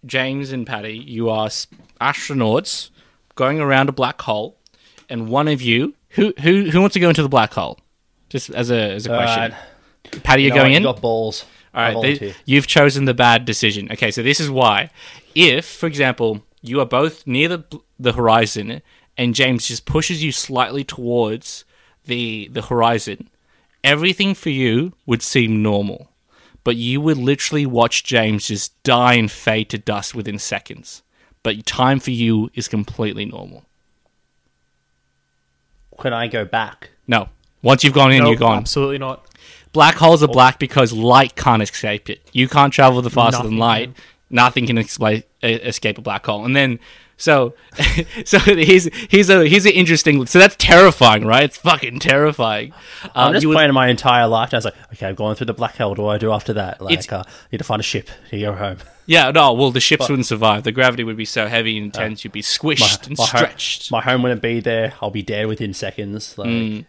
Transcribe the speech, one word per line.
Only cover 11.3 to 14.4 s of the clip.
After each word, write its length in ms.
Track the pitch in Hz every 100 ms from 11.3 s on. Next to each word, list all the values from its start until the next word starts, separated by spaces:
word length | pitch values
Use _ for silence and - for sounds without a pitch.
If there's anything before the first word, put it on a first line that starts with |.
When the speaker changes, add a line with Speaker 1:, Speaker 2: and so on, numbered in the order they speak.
| 107 - _ _ -
Speaker 1:
All 60 |
Speaker 2:
I 40 | 117
Speaker 1:
right, 80 | 110
they, 120 | 127 143
Speaker 2:
volunteer. 200 | 104 92 -
Speaker 1:
you've 200 | 135 135
chosen 380 | - 143 139 135
the 80 |
bad 320 | 123 120 117 120
decision. 460 | 107 110 101 101
Okay, 180 | 107 117
so 140 | 104
this 160 | 117
is 100 | 143